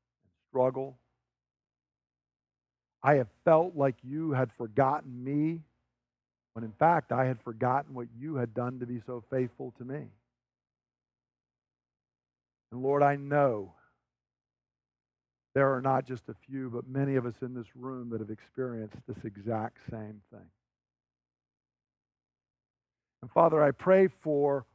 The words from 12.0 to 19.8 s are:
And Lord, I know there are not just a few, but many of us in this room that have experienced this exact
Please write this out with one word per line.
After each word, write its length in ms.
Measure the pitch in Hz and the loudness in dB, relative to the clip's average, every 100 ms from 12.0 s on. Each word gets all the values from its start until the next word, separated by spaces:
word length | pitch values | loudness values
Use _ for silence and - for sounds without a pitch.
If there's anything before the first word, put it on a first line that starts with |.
| _ _ _ _ _ _ _ | _ _ _ _ _ _ _
And 120 | 123 | -6
Lord, 180 | 135 143 | 0 4
I 140 | 143 143 | 4 2
know 580 | 139 147 139 107 92 - _ _ _ _ _ _ _ _ _ _ _ _ _ _ _ _ _ 135 | 0 2 2 2 -8 -16 _ _ _ _ _ _ _ _ _ _ _ _ _ _ _ _ _ 0
there 180 | 139 | 2
are 80 | 131 | 2
not 240 | 131 131 127 | 0 -2 -2
just 240 | 127 - | -10 -12
a 60 | 110 - | -18 -12
few, 220 | 135 131 | -10 -8
but 180 | 120 120 | -8 -8
many 280 | 135 139 135 | -4 0 0
of 100 | 120 | -2
us 80 | 113 | -8
in 140 | 127 123 | -10 -10
this 100 | 113 127 | -14 -14
room 360 | 127 131 120 | -12 -10 -8
that 80 | 113 | -8
have 100 | 104 | -8
experienced 680 | 107 - - 127 117 107 - - | -12 -14 -8 -8 -6 -10 -14 -14
this 180 | 113 113 | -12 -12
exact 540 | 101 104 110 110 _ | -10 -4 -4 -4 _